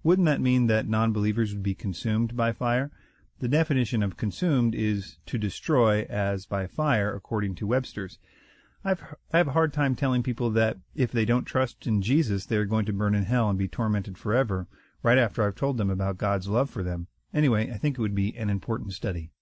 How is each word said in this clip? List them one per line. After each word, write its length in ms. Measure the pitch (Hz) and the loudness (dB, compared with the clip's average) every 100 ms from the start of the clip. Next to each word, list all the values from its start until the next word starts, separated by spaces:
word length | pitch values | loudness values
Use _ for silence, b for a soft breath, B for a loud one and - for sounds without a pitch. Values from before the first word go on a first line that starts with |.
Wouldn't 240 | 156 185 170 | 2 2 2
that 120 | 135 | 2
mean 280 | 127 127 120 | 2 4 4
that 200 | 110 107 | 2 2
non-believers 640 | 110 113 107 104 107 107 | 0 2 2 0 0 -2
would 100 | 101 | -2
be 120 | 98 95 | -2 -2
consumed 640 | 101 85 113 110 113 120 | -4 -2 0 0 0 0
by 160 | 117 | -2
fire? 360 | 110 120 120 143 b b b b _ | 0 -2 0 -2 b b b b _
The 100 | 123 | 0
definition 520 | 147 156 135 120 117 | 0 2 0 2 0
of 140 | 101 - | 0 -2
consumed 580 | 107 - 180 135 117 | -6 -2 0 2 2
is 440 | 110 107 104 98 - - | 0 -2 -2 -6 -16 -8
to 120 | 120 | -4
destroy 680 | 104 - - 143 113 107 - | -4 -6 0 4 4 2 -2
as 360 | 107 101 98 - | -2 -2 -2 -4
by 220 | 101 92 | -4 -4
fire, 460 | - 151 117 104 | -2 0 2 0
according 420 | 98 - 110 101 92 | -4 -4 -2 -2 -4
to 120 | 101 | -2
Webster's. 500 | 127 127 - 95 - b b b b b b | -2 -2 -8 -10 -12 b b b b b b
I've, 200 | 196 185 - - _ | -4 -4 -6 -18 _
I 60 | 170 | 0
have 120 | 160 | 2
a 20 | |
hard 220 | 143 160 | 2 0
time 220 | 147 139 127 | 2 0 2
telling 280 | 135 127 | 0 0
people 260 | 123 117 120 | 0 -2 0
that 260 | 110 110 - _ - | 2 0 -2 _ -2
if 160 | 123 | 0
they 140 | 120 107 | 2 2
don't 180 | 120 | 2
trust 420 | - 131 131 - 117 | 2 -2 -2 -4 0
in 160 | 107 | 0
Jesus, 440 | 95 147 127 98 - | 2 2 2 -2 0
they're 200 | 107 104 | 0 2
going 200 | 110 104 | 0 0
to 80 | |
burn 200 | 101 104 | 0 0
in 120 | 101 95 | 0 2
hell 240 | 123 107 | 2 2
and 100 | 98 | 0
be 80 | 95 | -2
tormented 500 | - 110 104 98 92 | -2 0 0 -4 -8
forever, 500 | 107 117 123 92 90 b b b | -2 0 0 -2 -4 b b b
right 140 | 117 127 | 2 2
after 260 | 117 - | 2 0
I've 120 | 104 95 | -2 0
told 220 | 139 127 | -2 0
them 120 | 98 | 0
about 280 | 95 95 95 | 0 -2 -2
God's 300 | 101 101 95 | 0 0 0
love 220 | 110 139 | -2 -2
for 120 | - | -4
them. 260 | 90 87 85 _ _ | -4 -4 -8 _ _
Anyway, 360 | - 151 110 113 | 0 2 2 0
I 80 | - | -2
think 200 | 151 131 | -2 0
it 40 | |
would 140 | 107 101 | -2 0
be 200 | 98 120 | -2 -2
an 140 | 107 | -2
important 440 | 98 - 110 107 | -2 -2 -6 -6
study. 380 | 92 113 85 82 _ | -6 -4 -4 -8 _